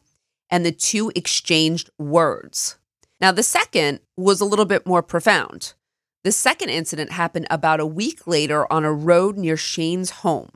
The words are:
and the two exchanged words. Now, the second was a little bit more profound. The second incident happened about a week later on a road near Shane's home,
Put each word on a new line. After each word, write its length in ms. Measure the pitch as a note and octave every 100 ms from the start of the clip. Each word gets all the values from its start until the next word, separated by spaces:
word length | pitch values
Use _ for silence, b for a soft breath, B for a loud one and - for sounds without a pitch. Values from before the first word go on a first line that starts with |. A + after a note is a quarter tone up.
| _ _ _ _ _
and 160 | F3+ E3+
the 60 |
two 400 | D#3+ - G#3 A3 F3
exchanged 760 | - - - D#3+ D#3+ E3 - -
words. 800 | D3 E3 D#3 F#2 - - - - _ _ _ _
Now, 100 | F#3+
the 120 | F#3
second 560 | A#3+ - A4+ F3+ D3 C#3 _ -
was 260 | F#3 F#3+
a 40 | G3+
little 200 | G3+ G3
bit 200 | G3 -
more 160 | F3+
profound. 680 | - E3+ A3 F#3 - - - - _ _ _ _
The 80 | F#3
second 380 | G#3+ - D#4+ F#4
incident 420 | D#3 D#3+ D#3 D#3
happened 360 | F3 E3+ E3+ D#3+
about 300 | D#3+ D#3+ D#3
a 60 | D#3
week 400 | D#3 A#3 D#4+ -
later 440 | D#3+ D3+ D3+ -
on 100 | D#3 D#3
a 80 |
road 440 | D3+ D#3 E3+ F#3+ G3+
near 200 | E3+ D#3+
Shane's 520 | - - E3 F3+ F#3
home, 380 | - G3 D3 B1